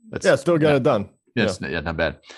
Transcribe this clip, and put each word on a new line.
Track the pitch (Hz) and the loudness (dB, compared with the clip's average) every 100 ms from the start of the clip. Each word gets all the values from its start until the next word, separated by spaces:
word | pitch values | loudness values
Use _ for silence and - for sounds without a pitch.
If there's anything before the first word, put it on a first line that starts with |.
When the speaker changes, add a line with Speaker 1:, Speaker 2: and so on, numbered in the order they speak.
| - | -14
Speaker 1:
that's | - 190 | -2 2
Speaker 2:
Yeah, | 143 | 2
still | - 170 | 2 2
got | 151 | 2
Speaker 1:
not, | 143 | 2
Speaker 2:
it | |
done. | 139 113 92 _ _ 120 | 2 0 -2 _ _ -2
Speaker 1:
that's | 101 90 | -2 -2
Speaker 2:
Yeah. | 69 | -6
Speaker 1:
not, | |
yeah, | 82 | -6
not | 80 80 | -6 -2
bad. | 80 76 - | -4 -4 -16